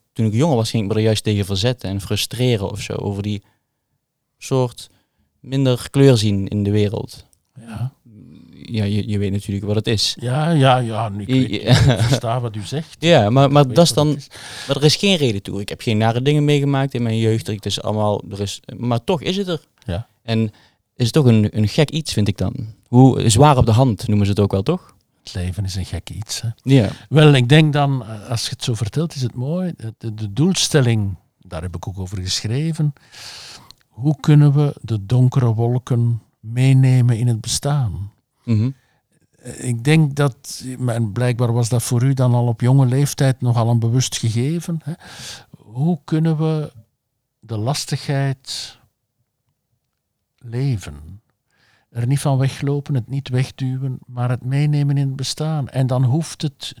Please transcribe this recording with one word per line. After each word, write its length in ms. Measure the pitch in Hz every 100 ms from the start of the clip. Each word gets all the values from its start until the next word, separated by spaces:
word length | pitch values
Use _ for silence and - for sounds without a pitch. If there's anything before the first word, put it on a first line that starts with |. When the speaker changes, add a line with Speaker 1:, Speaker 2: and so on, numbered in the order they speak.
| _
Speaker 1:
toen 120 | - 113
ik 80 |
jonger 220 | 107 165 156
was, 140 | 165
ging 140 | 113
ik 60 | 98
me 60 | 107
er 60 |
juist 220 | 110 107
tegen 220 | - 104 95
verzetten 440 | 98 117 127 -
en 120 | 98
frustreren 680 | - 104 - 110 127 113 98
of 100 | 101
zo. 120 | -
Over 300 | - 101 101
die 200 | 101 104 - _ _ _ _ _ _ _ _ _
soort 520 | - 135 127 - - _ _ _ _ _
minder 480 | 127 135 135 123 -
kleur 280 | 143 139 123
zien 300 | 107 101 98
in 160 | 104
de 80 | 101
wereld. 540 | 104 104 101 107 - - _ _ -
Speaker 2:
Ja. 340 | 233 220 131 - 123 104 90 - -
Speaker 1:
Ja, 320 | - - 113
je, 240 | 104 104 110
je 80 | 104
weet 140 | 101
natuurlijk 340 | 98 - 98 98
wat 100 | 104
het 120 | 110
is. 280 | 110 - -
Speaker 2:
Ja, 300 | 120 127 156
ja, 280 | 165 135 127
ja, 340 | 120 107 110 101
ik 100 | 101
Speaker 1:
Je, 60 |
Speaker 2:
weet, 160 | 131 127
Speaker 1:
je 100 | 104
Speaker 2:
ik 160 | 82 127
versta 640 | - 117 117 127 117 123
wat 160 | 120 107
u 60 |
zegt. 340 | 98 135 160 -
Speaker 1:
<laughs> 40 |
Ja, 260 | 160 165 104
maar, 160 | 127 139
Speaker 2:
Ik 60 |
Speaker 1:
maar 140 | 143 131
Speaker 2:
weet 80 | 117
Speaker 1:
dat 100 | 170
is 80 |
Speaker 2:
wat 120 | 113 151
het 80 |
Speaker 1:
dan, 40 | 147
Speaker 2:
is. 100 | - - - - -
Speaker 1:
maar 80 | 139
er 80 |
is 120 | 147 -
geen 200 | 170 185
reden 240 | 139 104
toe. 200 | - 95
Ik 80 | 101
heb 120 | -
geen 160 | - 107
nare 240 | 110 117
dingen 240 | 131 151 147
meegemaakt 480 | 147 143 139 139
in 100 | 117
mijn 140 | 120 110
jeugd. 300 | 113 110 -
Het 180 | 104 101
is 160 | -
allemaal, 400 | - 107 104 104 -
er 80 | 101
is, 180 | 101 - - -
maar 260 | 117 -
toch 180 | - 180
is 160 | 107 190
het 100 | 190
er. 180 | 170 _ _ -
Speaker 2:
Ja. 220 | 90 113 _
Speaker 1:
En 300 | - 113 110 - _ _ _ -
is 100 | 117
het 80 |
toch 120 | - 127
een, 320 | 113 104 -
een 100 | 104
gek 220 | - 151
iets, 240 | 160 156
vind 140 | - 101
ik 100 | 98
dan. 160 | 95 - 110 - _
Hoe 420 | 120 131 - 98
zwaar 280 | 104 143 131
op 80 | 117
de 60 |
hand 360 | 110 135 101 -
noemen 180 | 104 101
ze 60 |
het 100 | 104
ook 100 | 101
wel, 120 | 98
toch? 320 | 101 175 - _ _ _
Speaker 2:
Het 100 | -
leven 320 | 98 87 90 95
is 100 | 92
een 100 | 87
gek 240 | 85 -
iets, 320 | 82 107 -
hè. 80 | 113 113
Speaker 1:
Ja. 260 | - 135 98 - -
Speaker 2:
Wel, 240 | 143 151
ik 160 | 139 120
denk 240 | 151 156
dan, 300 | 143 143 135 107
eh, 240 | 110 98
als 140 | 113
je 60 | -
het 140 | -
zo 100 | -
vertelt, 420 | 117 110 - 165 143
is 60 |
het 140 | 123 120
mooi. 380 | 127 175 185 165
De, 160 | 113 110
de, 160 | 117
de 200 | 107 107
doelstelling, 840 | 98 165 185 - 156 123 113 98 90 _ _
daar 220 | 95 -
heb 140 | 92 85
ik 120 | 90
ook 120 | 92
over 180 | 92 92
geschreven. 720 | 92 - 107 123 160 156 151 - _ - - - - - - - _
Hoe 320 | - 135 147
kunnen 340 | - 147 147
we 220 | 143 147 -
de 240 | - 110 98
donkere 480 | 123 127 139 123
wolken 680 | 110 117 123 - 123 117 117 - _
meenemen 800 | 110 120 131 131 131 127 120 113
in 100 | 120
het 140 | 113
bestaan? 680 | - - 139 147 120 82 98 - _ _
Speaker 1:
Mhm. 260 | - 110 117 135 _ _ _ _ _ _
Speaker 2:
Eh, 280 | - - 127
ik 160 | 117
denk 320 | 120 160 151 139
dat, 480 | 143 - - - 127 127
maar 240 | 123 113
blijkbaar 500 | 113 98 123 117 123
was 160 | 117 117
dat 140 | 120
voor 200 | - 123
u 100 | 131
dan 200 | 135 127
al 140 | 120 120
op 140 | 113
jonge 240 | 120 135 131
leeftijd 560 | 127 143 - 135 127
nogal 280 | 123 117 113
een 100 | 117
bewust 380 | 113 123 131 -
gegeven, 640 | 117 110 131 170 165 165
hè? 100 | - 170 - - - - - -
Hoe 420 | - 113 156 175
kunnen 340 | - 160 165 156
we 340 | 160 156 147 - - _ _ _ _ _
de 180 | 113 113
lastigheid 1200 | 110 147 - 147 - 139 139 135 - - - - _ _ _ _ _ _ _ _ _ _ _ _ _ _ _ _
leven? 840 | 123 117 139 113 85 73 78 98 _ _ _ _ _ _ _
Er 180 | 117 117
niet 120 | 139
van 180 | 151 131
weglopen, 560 | 135 - 139 143 143 143
het 140 | 110
niet 200 | 139 131
wegduwen, 720 | 127 127 - 131 131 135 127 -
maar 240 | 123 123
het 140 | 123 123
meenemen 520 | 139 147 147 143 139
in 100 | 139
het 80 | 131
bestaan. 540 | 131 - 151 156 123
En 180 | 127 131
dan 160 | 127
hoeft 380 | 131 143 160 -
het 320 | 156 - - -